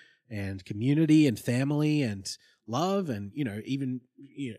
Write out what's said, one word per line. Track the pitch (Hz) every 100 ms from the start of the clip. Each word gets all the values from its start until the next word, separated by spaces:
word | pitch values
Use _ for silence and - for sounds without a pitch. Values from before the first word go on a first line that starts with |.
| - _ -
and | 104 98 98
community | - 104 123 147 160 156 147
and | 107
family | - 123 139 147 151 151
and | 127 101 95 - _ _ -
love. | 120 180 196 175
And, | 107 101
you | 98
know, | 135 101
even, | 104 135 135 127 - -
you | 139 -
know, | 135